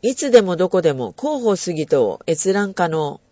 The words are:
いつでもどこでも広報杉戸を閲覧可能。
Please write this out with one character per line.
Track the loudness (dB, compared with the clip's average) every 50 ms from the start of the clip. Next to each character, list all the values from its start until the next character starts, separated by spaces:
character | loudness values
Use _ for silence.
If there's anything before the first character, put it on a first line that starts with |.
| -2
い | -2 -4
つ | -2 -4 6
で | 6 6 6
も | 6 0
ど | 0 0 2
こ | 2 2 2
で | 2 0
も | 0 -4 -8 -8 -6
広 | -6 -4 -4 -2
報 | 0 0 0
杉 | 0 -2 -6 -6 -6 -2 0
戸 | 2 2 2
を | 2 -2 -6 -4 -4
閲 | -4 -2 0 -2 0
覧 | 0 -2 -4 -2
可 | -2 -2 -2
能。 | -2 -2 -4 -4 -6 -10 _ _